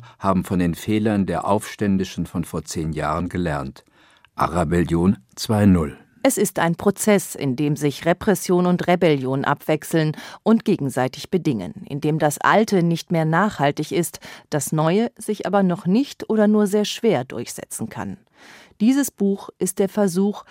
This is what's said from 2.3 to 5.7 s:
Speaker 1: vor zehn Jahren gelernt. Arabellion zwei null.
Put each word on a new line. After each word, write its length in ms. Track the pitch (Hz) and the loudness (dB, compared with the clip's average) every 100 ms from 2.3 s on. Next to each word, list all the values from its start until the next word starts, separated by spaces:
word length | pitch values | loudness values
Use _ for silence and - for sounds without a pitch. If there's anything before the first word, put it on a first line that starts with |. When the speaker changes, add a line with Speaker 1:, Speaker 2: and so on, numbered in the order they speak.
| 90 | -6
Speaker 1:
vor 220 | 80 82 - | -6 -8 -6
zehn 260 | 87 80 | -6 -6
Jahren 380 | 76 76 82 90 | -4 -2 -2 -4
gelernt. 560 | 92 85 71 67 - _ _ _ _ _ | -4 -2 -4 -6 -12 _ _ _ _ _
Arabellion 840 | - - 87 78 87 78 82 92 - _ - | -6 -2 0 0 0 0 2 2 0 _ -10
zwei 300 | - 107 | -2 4
null. 320 | 104 | 4